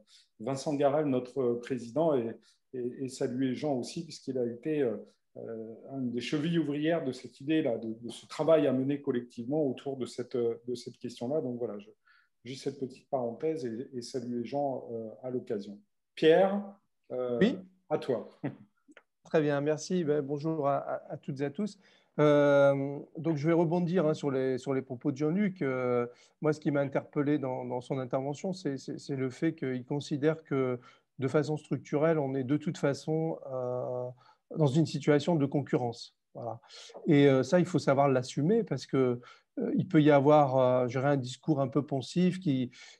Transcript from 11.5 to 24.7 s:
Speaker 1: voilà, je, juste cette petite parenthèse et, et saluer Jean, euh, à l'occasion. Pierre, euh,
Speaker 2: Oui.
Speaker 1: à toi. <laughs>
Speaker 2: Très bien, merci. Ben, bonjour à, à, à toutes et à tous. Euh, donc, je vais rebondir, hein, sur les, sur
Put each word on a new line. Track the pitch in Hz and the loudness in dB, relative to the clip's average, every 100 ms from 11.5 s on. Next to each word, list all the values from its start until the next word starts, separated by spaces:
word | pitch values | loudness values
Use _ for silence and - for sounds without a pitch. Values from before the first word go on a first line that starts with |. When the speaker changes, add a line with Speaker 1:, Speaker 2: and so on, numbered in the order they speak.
| 120 | -4
Speaker 1:
voilà, | 117 104 | -6 -8
je, | 104 _ _ _ _ _ | -14 _ _ _ _ _
juste | 117 135 | -14 -8
cette | 143 127 | -8 -6
petite | 127 - - | -10 -10 -6
parenthèse | 135 117 110 160 160 123 | -4 -4 -4 -4 -4 -6
et, | 110 135 127 | -8 -10 -10
et | |
saluer | - 131 120 120 | -8 -8 -6 -6
Jean, | 113 139 143 127 123 | -4 -4 -2 -4 -8
euh, | 113 110 110 | -10 -10 -12
à | 127 | -8
l'occasion. | 123 107 107 101 101 _ _ _ - | -8 -6 -8 -8 -16 _ _ _ 2
Pierre, | 160 170 196 202 - - _ _ - | 6 8 6 0 -6 -14 _ _ -12
euh, | 127 123 120 | -6 -2 2
Speaker 2:
Oui. | 220 - - _ - | 2 0 -10 _ -6
Speaker 1:
à | 156 | -4
toi. | - 113 - _ | -2 -4 -4 _
<laughs> | 139 - - _ _ - _ _ | -10 -10 -20 _ _ -20 _ _
Speaker 2:
Très | - 165 | -2 0
bien, | 147 143 | 2 0
merci. | 147 147 - 180 | 0 -2 -2 -2
Ben, | 147 147 | 0 0
bonjour | 135 147 160 160 139 | -2 -4 -4 -2 0
à, | 139 | 0
à, | - 135 - | -2 -8 -8
à | 156 | -12
toutes | - 135 | -8 -4
et | 143 | -4
à | |
tous. | 170 208 - _ _ _ - | -4 -6 -6 _ _ _ 2
Euh, | 151 147 143 143 139 139 139 143 - - | 6 6 6 8 6 4 0 -6 -12 -6
donc, | 156 147 | -2 0
je | 156 | 2
vais | |
rebondir, | 170 170 175 170 180 156 | 4 4 2 2 2 2
hein, | |
sur | 156 147 | 0 0
les, | 131 131 127 | 0 0 -2
sur | 143 | -2